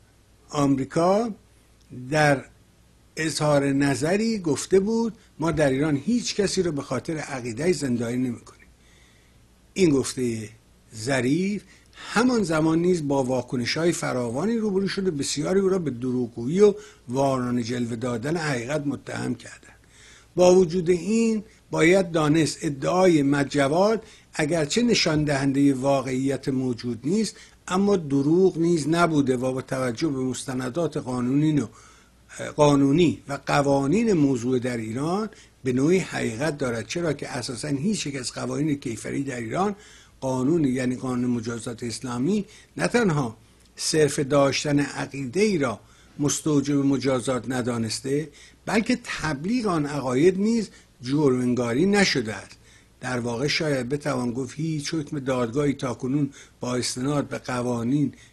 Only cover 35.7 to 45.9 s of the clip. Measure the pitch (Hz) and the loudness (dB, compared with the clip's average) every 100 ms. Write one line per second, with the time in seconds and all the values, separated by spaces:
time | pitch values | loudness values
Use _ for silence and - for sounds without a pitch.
35.7 | 123 143 185 156 131 123 110 151 147 131 | 2 4 2 0 -4 -4 -2 -4 -2 -4
36.7 | 117 104 170 170 135 - 139 117 117 151 | -4 -6 -4 -2 -4 -6 -8 -8 -8 -4
37.7 | 139 170 196 147 139 120 - 123 131 156 | -2 -2 -2 -4 -8 -8 -8 -6 -2 -2
38.7 | 143 123 110 127 131 135 123 113 143 196 | -2 -4 -8 -6 -6 -6 -6 -6 -2 -2
39.7 | 202 - - - _ 131 127 127 170 143 | -4 -12 -20 -20 _ -4 -2 0 2 2
40.7 | 127 127 127 127 123 123 120 113 117 117 | 0 -2 -4 -4 -2 -2 -2 -4 -8 -10
41.7 | 113 120 110 127 120 143 214 190 - - | -10 -8 -8 -8 -4 0 -2 -4 -12 -18
42.7 | - 175 240 220 147 123 110 _ _ _ | -4 0 2 2 2 -2 -6 _ _ _
43.7 | - - 160 147 147 135 143 139 135 151 | -8 -2 2 2 2 0 4 4 2 0
44.7 | 143 143 - 139 139 135 151 214 185 135 | 0 0 -4 -8 -8 -6 0 2 2 -2
45.7 | 104 - | -4 -12